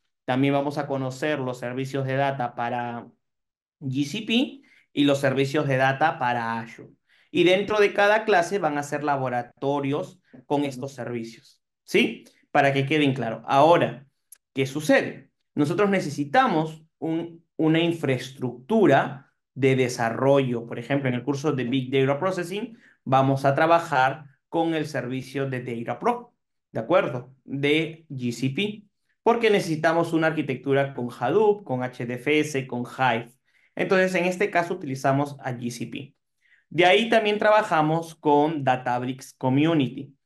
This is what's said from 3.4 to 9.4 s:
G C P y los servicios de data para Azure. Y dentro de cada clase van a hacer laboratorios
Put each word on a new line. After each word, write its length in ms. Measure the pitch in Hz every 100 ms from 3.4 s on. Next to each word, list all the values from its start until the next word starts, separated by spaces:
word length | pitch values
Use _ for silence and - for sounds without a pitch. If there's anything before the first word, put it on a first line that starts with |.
| _ _ _ _
G 260 | 139 131 143
C 180 | 214 214
P 340 | 233 294 - _ _ _
y 100 | - 143
los 140 | 135
servicios 480 | 139 127 139 156 139
de 100 | 131
data 400 | 131 135 156 131
para 400 | 123 120 113 113
Azure. 300 | 113 - - _ _ _ _
Y 140 | 175 175
dentro 340 | 185 196 214
de 140 | 202
cada 320 | 196 202 214 220
clase 340 | 185 170 196
van 180 | 160 147
a 40 |
hacer 220 | 143 147
laboratorios 1160 | 147 139 131 123